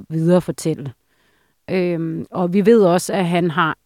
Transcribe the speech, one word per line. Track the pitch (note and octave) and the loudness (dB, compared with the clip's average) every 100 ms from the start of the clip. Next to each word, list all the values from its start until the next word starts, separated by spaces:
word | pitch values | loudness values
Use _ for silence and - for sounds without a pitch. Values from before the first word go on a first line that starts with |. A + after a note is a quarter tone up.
| - | -8
viderefortælle. | D#3+ E3 F3+ - - D#3+ D3+ C3+ - _ _ _ _ _ _ - | -2 2 2 0 -6 -6 -6 -10 -16 _ _ _ _ _ _ -6
Øhm, | F#3 F3 E3 E3 E3 - | -4 -2 -4 -4 -8 -8
og | - F3+ | -6 -2
vi | G3 G3 | 2 4
ved | A#3 | 6
også, | F#3 F3 - | 6 2 0
at | G3+ E3+ | -4 -2
han | F3 F3 | 0 0
har | D#3 D#3+ - | 0 -2 -4